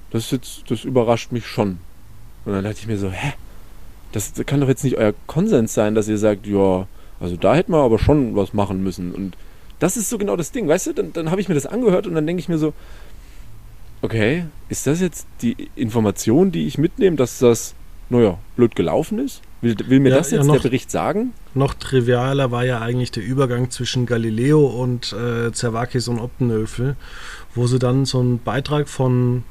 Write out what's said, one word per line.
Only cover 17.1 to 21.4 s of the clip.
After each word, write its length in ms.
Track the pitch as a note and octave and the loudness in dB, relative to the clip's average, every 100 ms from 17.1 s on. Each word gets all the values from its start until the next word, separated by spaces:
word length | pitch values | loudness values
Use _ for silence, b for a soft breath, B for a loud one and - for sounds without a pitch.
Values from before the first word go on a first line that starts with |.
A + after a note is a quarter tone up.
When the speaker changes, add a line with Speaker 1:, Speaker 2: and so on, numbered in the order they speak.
| C#3+ | 4
Speaker 1:
dass 220 | B2 - | 0 4
das, 360 | B2 A2+ - - - - - | 4 4 -2 -14 -16 -16 0
naja, 280 | B2 G#2+ F2+ - | 4 4 2 -6
blöd 220 | - A#2+ - | 2 2 4
gelaufen 420 | E2 G2+ E3 G#3+ | 2 0 0 -4
ist?“ 240 | C#4 - - - | -4 -8 -16 -4
Will, 120 | A#2 G#2 A#2+ | -2 -2 4
will 120 | C3+ | 6
mir 100 | C3+ | 6
Speaker 2:
Ja, 80 | C3+ | 4
Speaker 1:
das 120 | E3+ | 4
Speaker 2:
ja, 80 | D3+ | 4
Speaker 1:
jetzt 80 | C#3+ | 6
Speaker 2:
noch 100 | C#3 | 6
Speaker 1:
der 40 | A#2+ | 4
Bericht 220 | B2+ - | -2 -2
sagen? 420 | E2 G2+ F#3+ B3+ - | -2 0 0 -2 -6